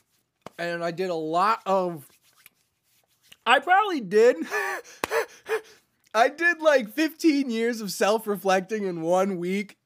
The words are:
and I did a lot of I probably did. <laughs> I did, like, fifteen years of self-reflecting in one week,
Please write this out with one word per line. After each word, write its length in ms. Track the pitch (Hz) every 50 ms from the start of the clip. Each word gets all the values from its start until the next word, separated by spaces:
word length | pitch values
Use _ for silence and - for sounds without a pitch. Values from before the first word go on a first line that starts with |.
| _ _ _ _ _ _ _ _ _ - - -
and 240 | 170 170 170 170
I 80 | 170 175
did 200 | 170 175 185 185
a 40 | 170
lot 460 | 160 156 156 160 175 190 214 226 220 -
of 400 | 196 190 190 185 175 170 151 135 - _ _ _ _ _ _ _ _ _ _ _ _ _ _ _ _ _ _ _ _ _ _ _ _ - _ _
I 140 | 220 247 277
probably 400 | 277 349 359 381 427 403 359 277
did. 360 | 214 170 208 214 226 247 285 330
<laughs> 1700 | 285 - 403 427 403 392 370 339 - - - - - - 427 453 440 - - - _ - 440 427 - - - _ _ _ _ _ _ _ -
I 140 | 214 247 285
did, 320 | 294 302 339 349 339 320
like, 320 | 311 311 294 269 226 208
fifteen 580 | - 302 320 302 311 - - 330 285 285 269 262
years 300 | 226 226 226 233 247 220
of 120 | 220 190
self-reflecting 920 | - - 220 190 220 220 214 208 208 180 - 196 185 190 185 - 220 214 202
in 160 | 190 175 165
one 340 | 160 165 180 185 190 202 190 175
week, 380 | 175 180 190 202 208 202 - _ _